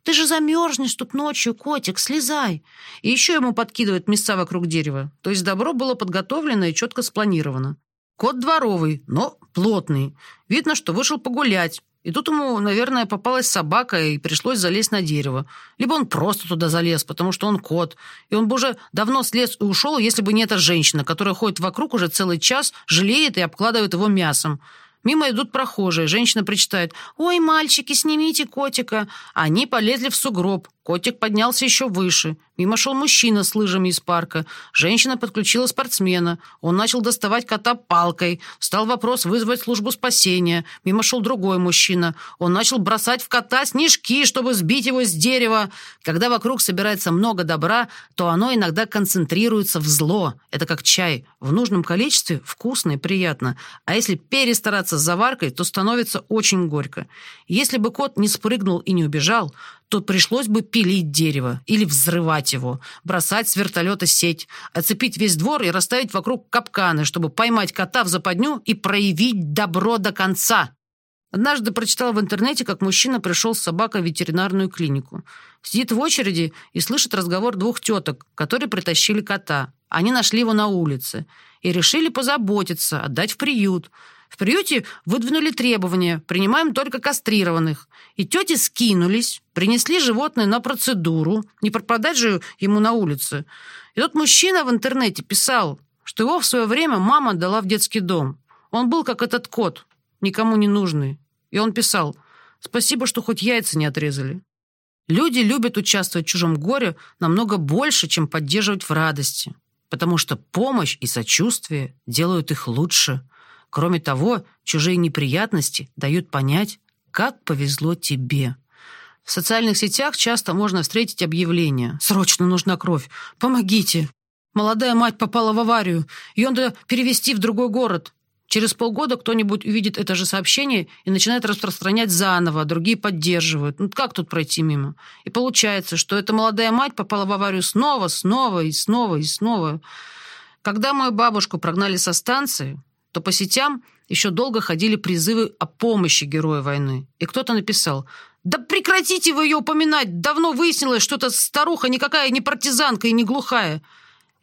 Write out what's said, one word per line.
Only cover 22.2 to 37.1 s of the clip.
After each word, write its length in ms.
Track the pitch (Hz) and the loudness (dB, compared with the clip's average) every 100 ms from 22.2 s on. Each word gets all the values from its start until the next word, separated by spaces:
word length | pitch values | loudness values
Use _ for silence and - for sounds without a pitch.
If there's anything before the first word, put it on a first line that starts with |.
| 190 170 | -2 0
час, 340 | - 262 294 - - | 0 0 -2 -6 -2
жалеет 500 | 160 196 262 311 190 | 0 2 2 2 0
и 40 | |
обкладывает 520 | 170 - 214 226 208 | -2 0 0 2 0
его 140 | 175 208 | 0 2
мясом. 540 | 196 165 143 156 143 - - - _ | 2 2 0 -2 -6 -10 -20 -20 _
Мимо 260 | 226 294 294 | 0 2 2
идут 220 | 226 269 | 0 -2
прохожие. 560 | 262 262 - 190 160 160 | -4 -4 -2 -2 0 0
Женщина 360 | 190 233 220 | 2 0 -2
причитает: 500 | 202 208 - 196 170 - - - | -2 -2 0 -2 -4 -6 -16 -4
«Ой, 220 | 330 349 | 0 2
мальчики, 540 | 320 311 311 - 269 | 4 2 2 0 0
снимите 540 | 285 320 302 311 311 294 | 0 0 0 0 0 -4
котика». 600 | - 277 254 247 220 208 - - - | -4 -4 -4 -4 -4 -6 -10 -10 -2
Они 320 | 156 165 262 | 0 2 0
полезли 420 | 247 214 254 254 | 0 0 0 -2
в 60 | - | -2
сугроб. 520 | 277 196 180 196 - _ | -2 -2 -2 -2 -6 _
Котик 360 | - 175 208 247 | -4 -4 -2 -4
поднялся 440 | 220 208 226 247 262 | -2 2 2 0 0
ещё 220 | 240 262 | 0 0
выше. 500 | 185 185 160 160 156 _ - | 0 0 0 0 -6 _ -4
Мимо 180 | 180 220 | 0 0
шёл 200 | 262 269 | 0 0
мужчина 480 | 294 - 233 208 | 2 4 4 4
с 100 | 196 | 2
лыжами 360 | 214 208 190 185 | 0 0 2 0
из 100 | 165 | 0
парка. 460 | - 170 165 165 156 - - | 0 -2 -2 -6 -8 -12 -4
Женщина 420 | - 160 226 254 254 | 0 2 4 2 0
подключила 520 | 233 214 214 233 247 | -4 -2 0 2 0
спортсмена. 720 | - 254 - 190 180 170 170 - - | -2 -2 0 2 2 2 -2 -8 -6
Он 160 | 165 185 | 0 2
начал 260 | 220 247 | 2 2
доставать 440 | 226 | 0